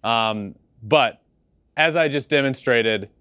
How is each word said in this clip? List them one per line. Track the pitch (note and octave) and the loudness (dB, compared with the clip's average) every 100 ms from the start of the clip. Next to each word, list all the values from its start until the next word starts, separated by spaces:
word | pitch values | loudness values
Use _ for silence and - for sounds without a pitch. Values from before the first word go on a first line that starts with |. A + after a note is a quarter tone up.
Um, | A2 A2+ A2 G#2+ G2+ - _ _ | 0 0 0 -4 -8 -14 _ _
but | G#2+ D3 A#2 - _ _ _ _ _ - | 0 2 2 -4 _ _ _ _ _ -2
as | D#3+ E3 | 0 2
I | D#3 | 0
just | C#3+ - | -2 -2
demonstrated | D3 C#3 B2+ - A#2+ A2+ G#2+ G2+ _ | 0 0 -2 0 2 2 -2 -6 _